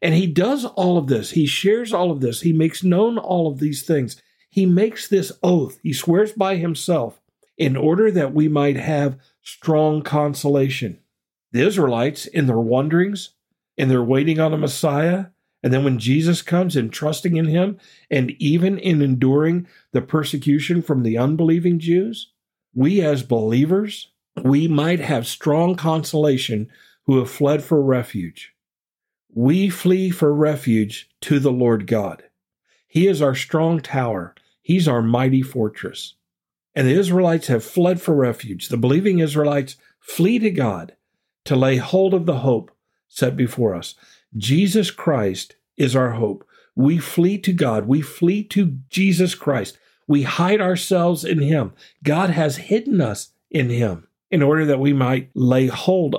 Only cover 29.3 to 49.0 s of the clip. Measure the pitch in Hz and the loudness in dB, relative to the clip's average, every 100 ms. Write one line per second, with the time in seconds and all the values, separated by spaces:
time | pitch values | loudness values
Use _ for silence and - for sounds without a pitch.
29.3 | 113 123 175 196 175 175 185 190 180 151 | 0 2 2 0 0 0 2 0 0 0
30.3 | 147 151 139 135 110 104 - - _ - | 2 2 0 0 0 0 -6 -18 _ -2
31.3 | 147 135 127 120 113 90 113 98 - - | 0 2 2 2 0 0 -2 -4 -8 -20
32.3 | _ _ _ _ _ _ 156 190 165 147 | _ _ _ _ _ _ 0 2 2 0
33.3 | 131 - 160 165 165 - 135 123 101 87 | -2 -2 -2 0 -2 -2 -4 -2 -4 -8
34.3 | _ _ _ - 180 160 120 113 123 131 | _ _ _ -2 0 2 2 2 2 2
35.3 | 131 131 131 110 - 92 - - - _ | 2 0 -2 -4 -4 -12 -12 -18 -20 _
36.3 | _ _ _ _ - 131 160 185 180 175 | _ _ _ _ -2 2 2 2 2 2
37.3 | 165 - 120 - - 175 180 - 151 127 | 0 0 -2 -2 0 0 0 0 2 0
38.3 | 113 120 90 - 123 123 151 202 180 156 | -2 -10 -12 -6 0 2 2 2 2 0
39.3 | 151 147 143 135 - _ _ - - 175 | 0 0 0 -4 -10 _ _ -10 0 2
40.3 | 240 220 175 123 92 82 - _ _ _ | 2 0 0 -2 -2 -10 -20 _ _ _
41.3 | _ - 131 131 131 - 185 190 185 165 | _ -2 2 2 0 0 0 2 2 0
42.3 | 135 135 117 - _ _ _ _ - 127 | -2 0 0 -2 _ _ _ _ -4 -2
43.3 | 127 120 123 113 90 - - _ _ _ | 0 -2 0 -2 -2 -10 -16 _ _ _
44.3 | 113 104 147 196 208 180 - - 135 101 | -8 0 2 2 2 -2 -4 -2 0 -2
45.3 | 92 - _ _ - 131 131 127 117 110 | -4 -10 _ _ -4 0 0 0 -2 -4
46.3 | 98 _ _ _ - 135 165 139 - 175 | -4 _ _ _ 0 2 2 -2 0 0
47.3 | 202 - 175 131 110 104 143 147 - 170 | 0 -2 0 0 0 0 0 -2 -2 0
48.3 | 202 208 196 185 131 - - | 0 -2 0 0 -2 -8 -2